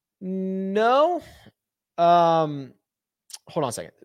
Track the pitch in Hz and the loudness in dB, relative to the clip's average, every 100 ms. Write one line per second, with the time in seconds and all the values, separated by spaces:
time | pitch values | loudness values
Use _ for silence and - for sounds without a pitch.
0 | _ _ 185 190 190 190 190 202 226 269 | _ _ -10 -6 -6 -6 -4 0 2 2
1 | 320 339 - - - _ _ _ _ - | 2 -2 -8 -20 -20 _ _ _ _ 0
2 | 170 175 170 165 156 143 127 - _ _ | 4 6 4 2 0 -6 -12 -20 _ _
3 | _ _ _ - - 175 135 107 85 _ | _ _ _ -20 -10 -6 -4 -6 -14 _